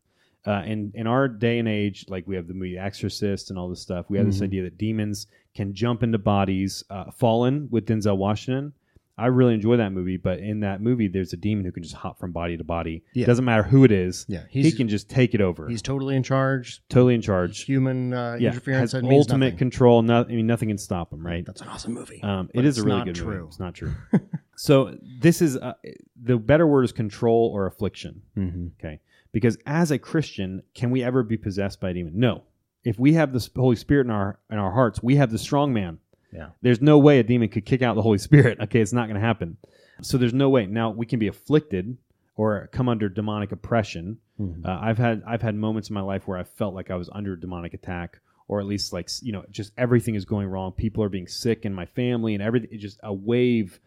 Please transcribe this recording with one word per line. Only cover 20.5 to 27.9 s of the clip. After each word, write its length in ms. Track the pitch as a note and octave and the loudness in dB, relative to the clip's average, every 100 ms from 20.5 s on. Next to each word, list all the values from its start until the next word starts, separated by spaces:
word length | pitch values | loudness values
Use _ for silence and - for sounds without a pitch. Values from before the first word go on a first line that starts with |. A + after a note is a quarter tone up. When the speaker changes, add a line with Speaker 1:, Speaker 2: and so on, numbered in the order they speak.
| A#2 G#2+ | 0 0
Speaker 1:
can 80 | G2+ | -4
stop 380 | - F2+ E2+ | -4 -6 -6
him, 120 | D#2 E2+ | -10 -8
right? 200 | E2+ F2 | -8 -8
Speaker 2:
That's 160 | - | -14
an 60 | - | -16
awesome 260 | - - | -14 -10
movie. 280 | A#2+ - - | -10 -12 -10
Speaker 1:
Um, 280 | G#2 F#2+ F2+ | -4 -4 -4
Speaker 2:
But 120 | B2 C#3+ | 0 2
Speaker 1:
it 20 | |
is 80 | B2 | 2
Speaker 2:
it's 80 | |
Speaker 1:
a 20 | G#2 | 0
really 120 | G2 | 0
Speaker 2:
not 80 | F#2 | -2
Speaker 1:
good 80 | |
Speaker 2:
true. 200 | E2+ A2 F#2+ | -6 -6 -8
Speaker 1:
movie. 80 | D#2+ | -12
It's 100 | - | -10
not 160 | F2 | -10
true. 200 | - - - - | -8 -10 -10 0
Speaker 2:
<laughs> 80 | - - - _ - | -2 0 -14 _ -6
Speaker 1:
So 380 | - C3+ A2 B1+ - B2+ | 4 4 4 -6 -18 2
this 220 | E3 E3+ | 4 4
is, 140 | E3 C3 | 2 0
uh, 180 | B2 - - - _ - | -8 -12 -16 -20 _ -10
the 160 | A#2+ A#2+ | 0 0
better 280 | A2 D3+ D#3+ | 4 4 6
word 180 | C#3 | 4
is 80 | A#2+ | 4
control 580 | - G#2+ - A#2+ A2+ A#2 | 0 -6 -2 2 4 2
or 120 | G2+ F#2 | 0 -4
affliction. 560 | - F#2+ | -4 -6